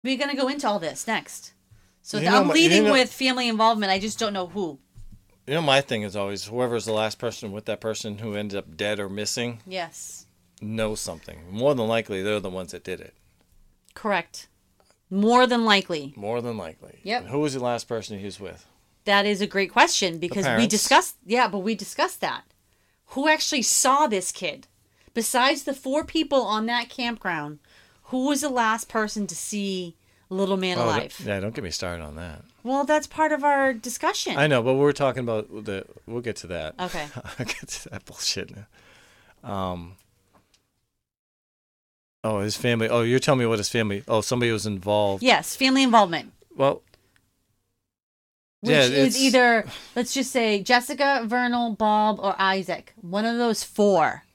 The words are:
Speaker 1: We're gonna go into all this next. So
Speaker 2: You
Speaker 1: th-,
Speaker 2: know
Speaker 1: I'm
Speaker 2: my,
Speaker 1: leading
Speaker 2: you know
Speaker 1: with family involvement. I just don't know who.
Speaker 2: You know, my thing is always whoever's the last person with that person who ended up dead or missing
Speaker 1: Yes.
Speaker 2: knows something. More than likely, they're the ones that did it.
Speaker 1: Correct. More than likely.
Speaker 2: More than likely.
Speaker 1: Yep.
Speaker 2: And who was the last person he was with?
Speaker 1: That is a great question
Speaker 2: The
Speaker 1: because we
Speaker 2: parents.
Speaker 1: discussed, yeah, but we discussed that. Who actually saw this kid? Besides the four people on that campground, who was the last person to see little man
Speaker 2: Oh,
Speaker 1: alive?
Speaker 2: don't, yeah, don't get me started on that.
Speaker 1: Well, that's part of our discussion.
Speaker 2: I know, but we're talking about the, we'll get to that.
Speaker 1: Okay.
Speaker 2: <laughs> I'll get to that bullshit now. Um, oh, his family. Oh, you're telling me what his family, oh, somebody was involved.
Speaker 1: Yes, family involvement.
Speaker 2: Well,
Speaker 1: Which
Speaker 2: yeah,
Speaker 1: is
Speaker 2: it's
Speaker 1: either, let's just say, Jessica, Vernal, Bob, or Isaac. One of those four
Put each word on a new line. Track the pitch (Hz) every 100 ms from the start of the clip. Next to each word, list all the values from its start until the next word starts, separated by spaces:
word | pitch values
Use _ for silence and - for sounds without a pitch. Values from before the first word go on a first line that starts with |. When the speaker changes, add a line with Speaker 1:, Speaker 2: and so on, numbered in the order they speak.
Speaker 1:
We're | 247 262
gonna | 285
go | 269 254
into | 285 254
all | 202
this | 160 135 -
next. | 208 - - - _ _ - _ _
So | - 214
Speaker 2:
You |
Speaker 1:
th-, | 170
Speaker 2:
know | 220
Speaker 1:
I'm | -
Speaker 2:
my, |
Speaker 1:
leading | 320 330 -
Speaker 2:
you |
know | 214
Speaker 1:
with | 254 254
family | - 262 254 240
involvement. | 220 220 220 196
I | 190
just | 214 -
don't | 214
know | 196 175
who. | 196 170 135 _ - - - _ _
Speaker 2:
You | -
know, | 127
my | 143 135
thing | 135 113
is | 104
always | 101 98 101
whoever's | 101 120 123 117
the | 107
last | 107 107 -
person | 120 - 107
with | 101
that | 110 104
person | 113 107 113 104
who | 113
ended | 104 104 98
up | 92 78
dead | 104 104
or | 98
missing | 101 104 - 120 113 185
Speaker 1:
Yes. | 185 165 - - - - _ _ _
Speaker 2:
knows | 107 110 107 107
something. | - 80 - 80 85
More | 104 135
than | 131 110
likely, | 113 110 98
they're | 98 104
the | 95
ones | 92 90
that | 87
did | - 90
it. | 87 _ _ _ _ _ _ _ _
Speaker 1:
Correct. | - 214 190 - - - _ _ _ _ _ _
More | 190 214 247 254
than | 240
likely. | 226 196 185 165 139
Speaker 2:
More | 127 101 117
than | 120 110
likely. | 82 80 - -
Speaker 1:
Yep. | 185 240
Speaker 2:
And | 90
who | 139
was | 151
the | 131
last | 123 120 -
person | 113 101 101
he |
was | 98 90
with? | 95 85 _ _ _ _
Speaker 1:
That | - 202
is | 208 196
a | 208
great | 196 185
question | 233 320 - 185
Speaker 2:
The | 165
Speaker 1:
because | 170 202
we | 156
Speaker 2:
parents. | 120 226
Speaker 1:
discussed, | 214 - 285 - -
yeah, | 175 233 233
but | 196
we | 190
discussed | 220 202 - 359 -
that. | 160 120 _ _ _ _ _ _ _
Who | 262 302
actually | 311 - 294
saw | - - 262 277 302
this | 202 180
kid? | - 170 - - _ _ _ _
Besides | 233 220 247 262 302
the | -
four | 277 262 285
people | 320 320 311 277
on | 208 214 220
that | 240 233
campground, | - 240 226 190 165 147 151 _ - _ _
who | - 254 262
was | 277
the | 294
last | 254 226 226 -
person | 226 214 214 202
to |
see | 160 - 208 196 190 175 - _ _ _
little | 190 190 196
man | 185 180
Speaker 2:
Oh, |
Speaker 1:
alive? | 117 143 - -
Speaker 2:
don't, | 120
yeah, | 98
don't | 101
get | 131
me | 95
started | - 92 85
on | 78 76
that. | 87 78 - _
Speaker 1:
Well, | 233 277
that's | 277 302 302
part | - 311
of | 294
our | 285 277 269
discussion. | 233 247 - 311 415 - -
Speaker 2:
I |
know, | 151 131
but | 117
we're | 135 143
talking | 143 139 123
about | 117 110 107 104
the, | 107 95 - -
we'll | - 117
get | 123 101
to | -
that. | 85 78 -
Speaker 1:
Okay. | 180 175 147
Speaker 2:
<laughs> |
I'll | - - -
get | 120 - -
to | - -
that | 101
bullshit | - - - 95 -
now. | 98 107 _ _ - _ _ _ _ 123 101 95
Um, | 90 87 95 _ _ _ _ _ _ _ _ _ _ _ _ _ _ _ _ _ _ _ _ _ _
oh, | 110 104
his | 104 -
family. | 123 117 110
Oh, | 120
you're | 113 131
telling | 139 131
me |
what | 117 113
his | 98
family, | 120 107 101 -
oh, | 113
somebody | - 120 120
was | 107
involved. | 107 98 98 104 101 98
Speaker 1:
Yes, | 247 185 -
family | - 262 262
involvement. | 262 226 190 160 - _ _
Speaker 2:
Well, | - 135 - _ _ _ _ _ _ _ _ _ _ _ _ _ _ _ _ _ _
Speaker 1:
Which | 202
Speaker 2:
yeah, | 208
Speaker 1:
is | 123 277 262
Speaker 2:
it's | 254
Speaker 1:
either, | 269 247 240 226 - - -
let's | 240 240
just | 269 254
say, | 254 220 208
Jessica, | 190 247 247 294 277 269
Vernal, | 226 247 247 240 233
Bob, | 208 214 214 214 208
or | 196 185
Isaac. | 190 190 185 165 - -
One | 170 196
of | 226 233
those | 240 214
four | - - 208 185 143 - _